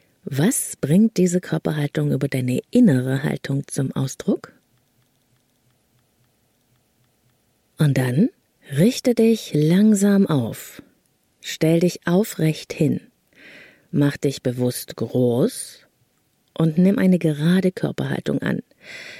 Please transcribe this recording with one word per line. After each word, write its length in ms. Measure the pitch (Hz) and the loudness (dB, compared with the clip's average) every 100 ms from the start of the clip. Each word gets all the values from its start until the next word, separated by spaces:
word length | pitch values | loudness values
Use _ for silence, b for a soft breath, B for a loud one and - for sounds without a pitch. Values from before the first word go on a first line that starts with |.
| b b | b b
Was 540 | - 135 180 - - - | -8 -2 0 0 -6 -6
bringt 380 | 131 175 220 - | 0 4 4 2
diese 240 | 180 175 | 0 0
Körperhaltung 720 | - 160 170 151 147 - 147 | -4 -6 -4 -4 -4 -2 -2
über 160 | 135 135 | -2 -2
deine 320 | 131 127 123 - | -4 -2 -4 0
innere 520 | 247 233 127 131 135 | 4 6 4 0 -2
Haltung 440 | 156 - - 139 - | -2 -4 -4 -6 -6
zum 240 | - 135 | -6 -4
Ausdruck? 640 | - 135 - - - - _ _ _ _ _ _ _ _ _ _ _ _ _ _ _ _ _ _ _ _ _ _ _ _ _ _ _ _ _ _ _ _ - | -4 -6 -6 -4 -4 -6 _ _ _ _ _ _ _ _ _ _ _ _ _ _ _ _ _ _ _ _ _ _ _ _ _ _ _ _ _ _ _ _ -2
Und 200 | 151 135 | 0 2
dann 300 | 127 131 262 - _ _ - 135 | 0 2 0 -2 _ _ -6 0
richte 380 | 208 - 254 | 2 2 0
dich 380 | 233 226 226 - | 2 2 2 -2
langsam 720 | 151 151 180 214 202 202 196 - | 0 2 4 4 4 4 4 2
auf. 560 | 147 110 - - - - _ _ _ _ _ | 0 -2 -6 -14 -20 -20 _ _ _ _ _
Stell 380 | - - 160 165 | -14 -2 2 2
dich 280 | 175 - - | 2 -2 -2
aufrecht 680 | 175 226 - 160 151 - | 0 0 -2 -2 -2 -6
hin. 280 | - 147 - - _ _ B B B B B B | -2 0 -2 -6 _ _ B B B B B B
Mach 260 | - 143 - | 0 0 0
dich 240 | 143 135 | -4 -4
bewusst 540 | 127 123 123 - - - | -4 -2 -2 -4 -10 -10
groß 840 | 117 127 123 117 214 - - - _ _ _ _ _ _ _ - | -4 0 0 2 0 -4 -14 -20 _ _ _ _ _ _ _ -2
und 240 | 165 156 | 0 2
nimm 180 | 185 - | 2 4
eine 220 | 190 180 | 2 2
gerade 520 | 165 147 160 185 185 | 2 0 2 2 0
Körperhaltung 720 | - 151 - 135 - - - | -2 -4 -4 -6 -6 -4 -4
an, 220 | - - - B B B B | -2 -4 -8 B B B B